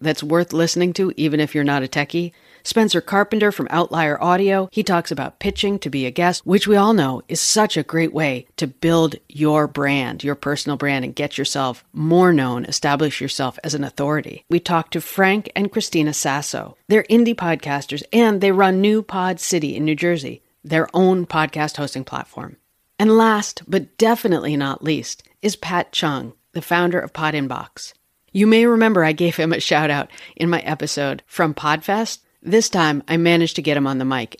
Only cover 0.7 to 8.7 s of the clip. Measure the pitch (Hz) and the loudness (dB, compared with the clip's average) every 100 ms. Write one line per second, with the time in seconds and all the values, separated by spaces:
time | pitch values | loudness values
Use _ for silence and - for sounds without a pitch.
0.7 | 175 180 170 190 - 151 151 151 151 143 | 2 0 0 -2 0 0 0 -2 0 0
1.7 | 143 131 147 143 170 175 _ _ _ - | 0 -2 -4 -2 -4 -6 _ _ _ -4
2.7 | 233 220 175 - 196 202 220 208 202 139 | 2 2 2 0 0 2 2 0 0 -2
3.7 | 160 165 160 156 147 170 180 196 190 190 | -2 -2 0 0 0 0 2 2 0 -2
4.7 | - 208 175 - 147 175 - 202 190 202 | -4 0 0 -2 -6 -8 -6 -6 -2 -2
5.7 | 202 143 135 127 127 175 - - 202 196 | -2 -4 -4 -4 0 0 0 2 2 4
6.7 | 202 202 220 135 127 - 170 - 214 214 | 4 4 4 2 -2 -6 -4 0 2 2
7.7 | 165 - 165 165 151 151 123 - - 143 | 0 -2 -2 -2 0 -2 -4 -10 -8 -8